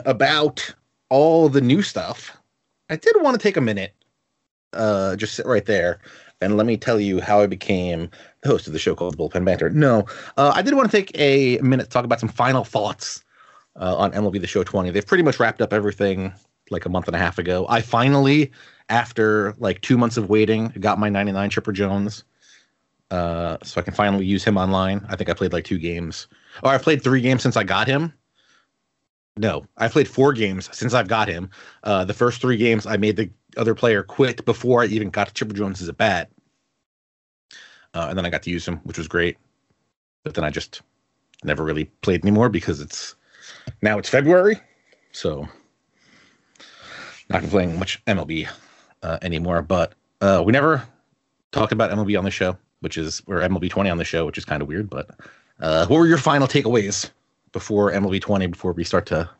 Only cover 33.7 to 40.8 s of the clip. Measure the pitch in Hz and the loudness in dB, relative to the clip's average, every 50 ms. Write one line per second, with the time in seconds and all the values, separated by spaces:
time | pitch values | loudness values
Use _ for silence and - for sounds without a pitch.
33.7 | 110 - - 120 110 101 95 - - - 139 127 - - - - 110 - - 123 | 0 2 2 2 2 2 -2 -2 0 0 0 0 0 -2 -2 -4 -2 -2 0 2
34.7 | 127 120 120 98 107 110 107 98 - 104 101 - - - - 107 104 98 104 98 | 2 2 2 2 0 -4 -4 -4 -4 -4 -4 -4 -4 -6 -8 -6 -6 -6 -6 -6
35.7 | 92 92 92 85 69 - 107 107 95 87 80 - _ _ _ _ _ _ _ _ | -6 -8 -10 -8 -4 -2 0 0 0 -2 -6 -8 _ _ _ _ _ _ _ _
36.7 | _ _ _ _ _ _ _ _ _ _ _ _ _ _ _ - - - - - | _ _ _ _ _ _ _ _ _ _ _ _ _ _ _ -20 -20 -20 -20 -20
37.7 | - _ _ _ - 85 82 71 87 92 87 90 82 76 - 87 87 85 - 92 | -20 _ _ _ -8 -6 -6 -4 -4 -4 -4 -4 -6 -8 -8 -6 -6 -6 -6 -6
38.7 | 87 82 - - - 82 82 78 - 87 87 87 - _ _ _ _ _ _ _ | -8 -8 -10 -12 -10 -10 -8 -4 -2 -2 0 -2 -4 _ _ _ _ _ _ _
39.7 | _ _ _ _ _ _ _ _ _ _ - 78 78 85 78 76 69 78 - - | _ _ _ _ _ _ _ _ _ _ -14 -10 -6 -4 -4 -4 -4 -6 -10 -10
40.7 | - - | -14 -20